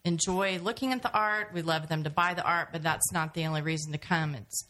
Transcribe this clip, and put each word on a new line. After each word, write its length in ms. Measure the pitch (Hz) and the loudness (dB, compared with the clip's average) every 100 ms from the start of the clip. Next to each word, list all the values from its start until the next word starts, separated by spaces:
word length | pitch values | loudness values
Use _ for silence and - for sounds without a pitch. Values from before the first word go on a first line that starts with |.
enjoy 540 | 175 170 - 185 196 185 | -2 0 2 2 2 0
looking 340 | 180 240 262 | -2 -2 -2
at 80 | 254 | -2
the 100 | - | 0
art. 380 | 208 214 214 208 | 2 2 0 -2
We 80 | 175 | -2
love 260 | 165 165 156 | 0 0 0
them 160 | 156 | -2
to 60 | 151 | 0
buy 240 | 147 175 | 2 2
the 80 | 180 | 2
art, 280 | - 170 160 | 2 2 0
but 100 | 165 | -2
that's 300 | 160 156 - | 0 0 0
not 200 | 180 156 | 0 -2
the 120 | 165 160 | 0 0
only 160 | 156 | 0
reason 300 | 151 160 156 | 0 -2 -2
to 60 | 151 | -6
come. 360 | - 170 156 | 0 2 2
It's 300 | 143 104 - - | -4 -6 -8 -6